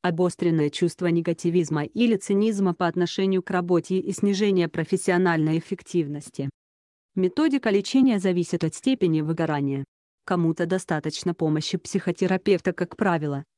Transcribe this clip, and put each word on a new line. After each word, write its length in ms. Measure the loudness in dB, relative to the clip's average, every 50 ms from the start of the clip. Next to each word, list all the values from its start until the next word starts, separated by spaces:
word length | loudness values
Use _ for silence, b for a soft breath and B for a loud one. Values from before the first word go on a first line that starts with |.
обостренное 720 | -4 -2 0 2 0 0 0 0 0 2 2 2 2 0
чувство 380 | 0 0 0 0 0 0 -2 0
негативизма 760 | 0 0 0 -2 -2 -2 0 0 2 2 2 0 0 -2 -4
или 320 | -4 -2 0 2 2 2
цинизма 560 | 2 0 0 2 2 2 2 2 2 0 0 0
по 140 | 0 -2
отношению 560 | -2 0 0 -2 -2 0 0 0 0 0 0 -2
к 80 | -2
работе 480 | -2 -2 0 2 0 0 0 0 -2 -2
и 140 | -2 -4 -4
снижение 560 | -2 0 0 2 2 2 2 2 2 0 0
профессиональной 920 | -2 -4 -2 -2 -2 -2 0 2 2 2 4 2 2 2 2 2 0 0
эффективности. 880 | -2 -4 -8 -10 -8 -4 -2 -2 -2 -2 -6 -10 -12 -12 -10 -8 -8 -8 -8 _ _ _ _ _ _ _ _ _ _ _ -2
Методика 540 | 0 0 0 2 0 2 2 2 0 2 2
лечения 500 | 2 0 0 2 4 4 4 4 4 2
зависит 460 | 2 2 2 0 0 -2 -2 -2 -2
от 100 | -2 -4
степени 460 | -2 -2 -2 0 2 2 2 2 2
выгорания. 640 | 0 -2 -2 -2 -2 -2 0 0 0 -2 -2 -4 -6 -8 _ _ _ _ _ _ _
Кому-то 400 | -2 0 0 2 0 0 0 -2
достаточно 680 | -2 -2 -2 -2 -2 -4 -4 -4 -4 -6 -4 -4 -4 -2
помощи 420 | -2 0 0 0 0 -2 -2 -4
психотерапевта, 960 | -6 -4 -4 -4 -2 -2 -2 -2 0 0 0 0 0 2 2 2 2 2 -2 -2
как 240 | -2 -4 -6 -4
правило, 480 | -2 0 0 0 0 0 -4 -4 -6 -8 -12 _